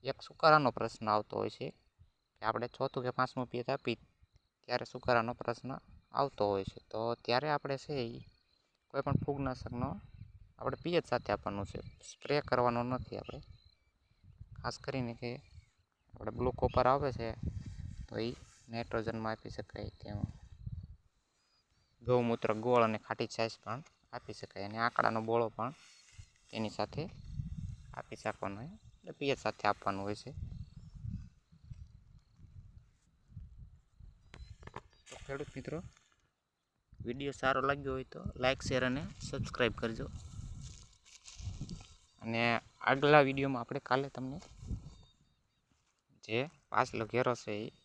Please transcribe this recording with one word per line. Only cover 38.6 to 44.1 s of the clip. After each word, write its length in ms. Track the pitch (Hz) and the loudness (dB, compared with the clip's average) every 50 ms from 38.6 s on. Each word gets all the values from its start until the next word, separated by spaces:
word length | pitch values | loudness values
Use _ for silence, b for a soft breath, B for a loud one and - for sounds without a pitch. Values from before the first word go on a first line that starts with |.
| - | 2
શેર 200 | - 139 127 127 | 0 2 4 4
અને 180 | 127 123 139 160 - - - | 4 2 0 -4 -6 -10 -10
સબસ્ક્રાઇબ 560 | - - - 95 - - - - 123 113 104 | -10 -8 -4 -4 -4 -4 2 4 4 4 4
કરજો. 320 | - - 113 113 113 135 - - - - - - - - - - - - - - - - - - _ _ - - - _ - - - - - - - - - - - - - - - _ _ _ _ - | 0 -4 -4 -2 -4 -6 -8 -8 -12 -12 -12 -12 -10 -10 -10 -10 -10 -10 -12 -14 -14 -18 -20 -20 _ _ -20 -20 -20 _ -18 -14 -10 -8 -8 -6 -6 -6 -8 -8 -12 -12 -18 -20 -20 _ _ _ _ -6
અને 200 | 113 113 113 117 120 117 110 - - _ _ - | -2 0 2 4 4 4 2 0 -6 _ _ 2
આગલા 400 | - 131 139 143 147 151 151 139 | 2 4 6 6 8 10 10 8
વીડિયોમાં 400 | 135 135 139 135 135 135 120 117 | 8 4 0 0 0 0 -2 -4
આપણે 180 | - 135 139 | -4 -6 -8
કાલે 280 | _ - 127 131 139 139 | _ 2 2 2 2 0